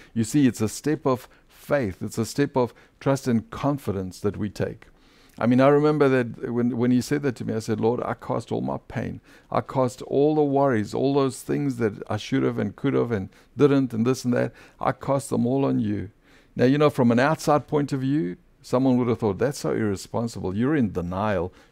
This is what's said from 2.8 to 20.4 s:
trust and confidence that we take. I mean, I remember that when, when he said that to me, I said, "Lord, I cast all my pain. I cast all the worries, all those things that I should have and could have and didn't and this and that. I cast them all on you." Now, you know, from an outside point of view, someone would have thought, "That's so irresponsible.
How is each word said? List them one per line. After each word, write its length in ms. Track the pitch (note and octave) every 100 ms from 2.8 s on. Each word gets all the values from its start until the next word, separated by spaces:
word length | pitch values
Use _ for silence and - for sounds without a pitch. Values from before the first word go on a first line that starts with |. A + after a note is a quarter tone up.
| - _
trust 280 | C#3+ C#3 -
and 220 | A#2 -
confidence 680 | - C#3 C#3+ - G2 F#2 -
that 160 | G#2 F#2
we 120 | G#2
take. 380 | - - A2+ - _ _ _ _ -
I 60 | A2
mean, 160 | B2+
I 60 | C3+
remember 420 | D3 D3+ D3+ C#3
that 420 | C3 A#2+ - -
when, 260 | A#2+ A#2+ B2
when 120 | B2
he 100 | B2
said 220 | A#2 D3
that 140 | C#3+ A2+
to 100 | A2
me, 80 |
I 60 | A2
said, 200 | A2 A2
"Lord, 220 | A2 B2
I 140 | - -
cast 360 | - B2+ -
all 100 | A2+
my 180 | B2+ C3+ -
pain. 320 | - G2 F#2+ - - _
I 120 | -
cast 400 | - C#3 B2+ -
all 340 | - C3 D3 D3+
the 80 |
worries, 500 | D3 C3+ C#3 A#2 G#2
all 200 | A#2 C3
those 280 | C#3 C3+ A#2
things 360 | - C#3+ C#3+ A#2+
that 160 | A2+ G2 -
I 80 | G#2+
should 260 | - C3+
have 140 | C3 A#2+
and 180 | G#2+ -
could 200 | C#3 C3
have 160 | B2
and 180 | A2 F#2+ - _ -
didn't 380 | C#3 C#3 C3
and 120 | A2+ B2
this 200 | C3 B2
and 80 |
that. 180 | A#2+ B2 - - -
I 120 | -
cast 380 | C3 - C#3 -
them 160 | A2+ A#2+
all 160 | C3+
on 160 | C3+ B2+
you." 300 | A2 G2+ F#2+ - _ - _ -
Now, 100 | B2
you 120 | C#3+
know, 120 | D3+
from 220 | - A#2+
an 80 | A#2+
outside 480 | C#3 - - D3 -
point 260 | D3 C#3
of 80 | C#3
view, 360 | C3 C#3+ F3 F3 _ _
someone 360 | - B2+ C3 B2
would 100 | A#2+
have 120 | -
thought, 180 | A2 F2+
"That's 220 | B2+ C#3+
so 120 | D#3
irresponsible. 840 | A#2 A2 F#2+ - A2 A#2 G2+